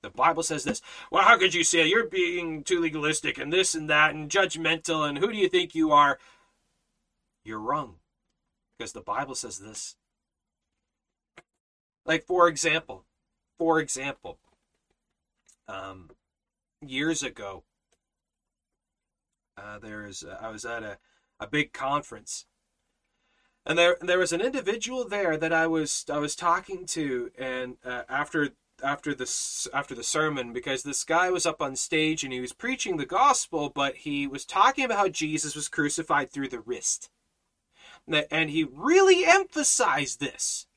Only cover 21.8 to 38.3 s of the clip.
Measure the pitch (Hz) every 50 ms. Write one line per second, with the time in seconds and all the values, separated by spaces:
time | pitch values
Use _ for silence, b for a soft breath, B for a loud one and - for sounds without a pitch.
21.8 | 135 135 139 - - - - 104 110 - - - - _ _ _ _ _ _ _
22.8 | _ _ _ _ _ _ _ _ _ _ _ _ _ _ _ _ _ - 156 170
23.8 | 170 175 175 170 160 156 180 185 185 175 170 170 208 254 262 277 190 180 220 226
24.8 | - 226 254 254 247 - 202 208 202 175 156 156 160 160 165 160 160 165 160 160
25.8 | 151 147 - - - - 147 147 147 151 - - 175 175 170 180 185 - 196 180
26.8 | 180 - - 165 156 143 131 123 120 110 _ - 131 131 127 127 127 127 123 _
27.8 | _ 127 123 123 123 - 127 139 143 - - 160 147 139 - _ _ _ _ _
28.8 | - 139 147 - - 151 143 123 127 120 - - - - - - - 127 - 135
29.8 | 139 - 139 117 - - - 156 156 156 147 139 123 120 117 123 120 151 135 127
30.8 | - 143 135 - - - 165 165 180 185 185 175 160 170 160 - 156 135 135 131
31.8 | - - - 156 156 156 156 156 - 131 131 127 127 123 - _ - 240 262 247
32.8 | - 214 185 156 139 - - 202 254 285 262 - - - - 160 147 143 - 143
33.8 | 139 139 135 - - 156 147 143 143 139 135 139 - - - 196 202 247 269 -
34.8 | 269 247 220 202 202 190 151 - 156 151 156 151 - 151 143 151 147 - - -
35.8 | 151 147 - - 160 - 156 147 139 127 - 143 135 131 127 117 107 113 120 -
36.8 | - - - - - - _ _ _ _ _ _ _ _ _ _ _ _ B B
37.8 | B B B B B - 160 151 147 -